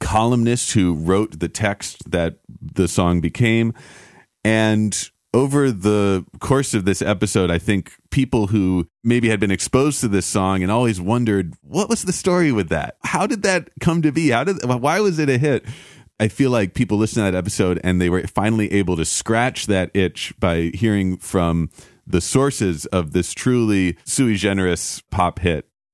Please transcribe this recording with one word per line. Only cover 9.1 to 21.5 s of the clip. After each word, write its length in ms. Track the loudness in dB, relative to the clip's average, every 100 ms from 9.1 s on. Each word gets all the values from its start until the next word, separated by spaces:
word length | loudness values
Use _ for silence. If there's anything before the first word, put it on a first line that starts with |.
| 2 2
had 100 | 2
been 140 | 0
exposed 480 | 0 0 2 2 0
to 80 | 0
this 180 | 0 0
song 360 | 0 0 0
and 100 | 0
always 280 | 0 0 -2
wondered, 540 | -2 0 0 0 -2 -8
"What 280 | -8 -4 -2
was 140 | -2
the 100 | -2
story 380 | -4 0 2 2
with 180 | 0 0
that? 260 | -2 -4 -8
How 240 | -6 -2 -2
did 140 | -2
that 280 | 0 -2 -4 -4
come 220 | 0 2
to 80 | 2
be? 200 | 2 2
How 120 | 2
did, 140 | 0 -2
wh-, 160 | -2 0
why 180 | 0 0
was 200 | 0 0
it 100 | 0
a 100 | 2
hit?" 260 | 2 0 -4 -14 -20 -20 -20 -4
I 80 | -2
feel 220 | 0 2
like 240 | 2 0
people 240 | -2 0 0
listened 260 | 0 0
to 60 | 0
that 80 | 0
episode 420 | -2 0 0 2
and 160 | 0 2
they 120 | 2
were 160 | 0 -2
finally 440 | -2 0 0 0
able 220 | 0 0 0
to 100 | -2
scratch 600 | -4 -2 0 0 0 0
that 220 | 2 2
itch 400 | 0 0 -2 -12 -4
by 320 | 0 0 -2
hearing 420 | 0 0 2 0 -2
from 540 | -2 0 2